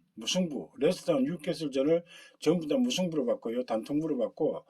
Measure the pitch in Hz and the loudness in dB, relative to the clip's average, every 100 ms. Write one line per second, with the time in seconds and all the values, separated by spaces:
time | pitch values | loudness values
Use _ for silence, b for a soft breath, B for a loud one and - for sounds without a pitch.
0 | _ 107 117 180 170 131 - - 156 185 | _ -12 -2 0 0 -4 -8 0 0 2
1 | - 143 135 - 180 151 151 131 143 170 | 0 2 2 -2 -4 -4 -2 0 2 2
2 | - B B B 151 170 147 135 120 170 | 0 B B B 2 2 2 2 2 2
3 | 185 156 117 104 117 123 123 113 113 147 | 0 0 0 -2 -2 -4 -2 -4 -2 -2
4 | 160 127 107 - 151 - | 0 0 -2 0 -2 -2